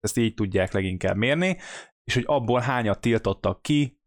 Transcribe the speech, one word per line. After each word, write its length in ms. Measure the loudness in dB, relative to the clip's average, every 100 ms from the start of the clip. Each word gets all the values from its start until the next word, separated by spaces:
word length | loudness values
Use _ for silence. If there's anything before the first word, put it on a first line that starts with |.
Ezt 160 | -4 0
így 160 | 0
tudják 380 | 0 -2 0 0
leginkább 440 | 0 -2 -2 -2 0
mérni, 400 | 0 0 0 -2 -8 -18 -20 _
és 100 | -4
hogy 100 | -2 0
abból 340 | 0 2 0
hányat 400 | 2 0 0 0
tiltottak 640 | 2 2 2 0 -2 -4
ki 360 | 0 2 2 _